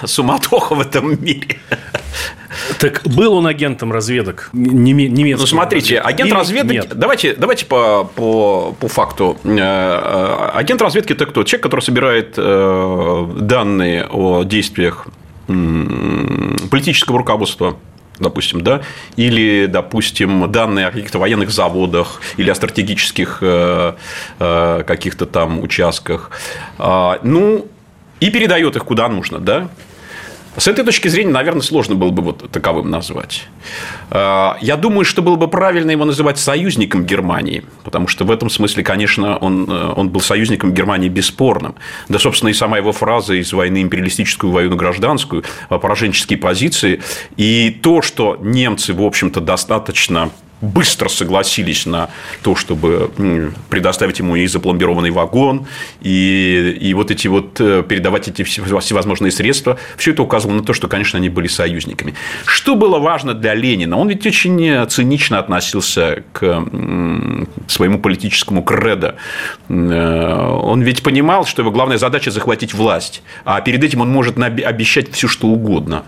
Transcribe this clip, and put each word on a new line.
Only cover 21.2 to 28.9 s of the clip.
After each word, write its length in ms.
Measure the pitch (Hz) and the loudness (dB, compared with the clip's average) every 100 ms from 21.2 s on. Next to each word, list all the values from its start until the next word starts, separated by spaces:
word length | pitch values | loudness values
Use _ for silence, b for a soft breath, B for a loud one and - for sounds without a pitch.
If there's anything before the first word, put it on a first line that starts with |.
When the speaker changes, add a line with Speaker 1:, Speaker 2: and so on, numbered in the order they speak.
| 98 110 98 | 0 0 0
Speaker 1:
заводах 720 | 104 87 92 92 85 85 - B - | 0 0 0 0 0 -2 -6 B -2
или 140 | 92 | 0
о 40 | 92 | 0
стратегических, 840 | 110 - 101 98 - - 87 - | -2 -2 -2 -2 -2 -2 -4 -2
э, 500 | 95 87 87 87 87 85 B B B - | 0 2 2 2 0 -4 B B B -4
э, 420 | 90 85 85 85 | 0 2 2 0
каких-то 420 | 82 85 92 - 85 | -2 -4 -4 -6 -2
там 340 | 87 82 82 | 0 0 -2
участках. 720 | - - 87 80 - 85 - B B B B - | -2 0 0 -2 -4 -6 -8 B B B B -4
А, 420 | - 92 90 92 | 0 2 2 0
ну, 460 | 117 165 208 220 - - _ - - - | 2 4 4 2 -4 -18 _ -20 -20 -2
и 120 | 190 | 0
передаёт 440 | 233 220 175 156 | 2 2 2 2
их 100 | 117 | -2
куда 240 | - | -2